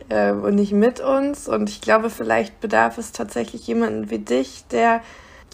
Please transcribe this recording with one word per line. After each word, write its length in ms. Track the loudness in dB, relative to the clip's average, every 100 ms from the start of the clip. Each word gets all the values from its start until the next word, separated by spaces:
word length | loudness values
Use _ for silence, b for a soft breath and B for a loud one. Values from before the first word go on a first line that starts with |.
| -4
ähm, 340 | 0 2 2
und 120 | 2
nicht 180 | 2 2
mit 280 | 4 2 2
uns?“ 460 | 0 0 0 -4 -4
Und 200 | -2 -2
ich 140 | -4
glaube, 260 | 2 2 2
vielleicht 520 | -4 0 0 0 -6
bedarf 360 | 0 4 2 0
es 160 | -12
tatsächlich 540 | -10 -8 -6 -6 -8 -4
jemanden 420 | -2 -2 -2 -6
wie 100 | -6
dich, 440 | -2 -2 -2 -8 -4
der, 320 | 2 2 2 -4 B B B B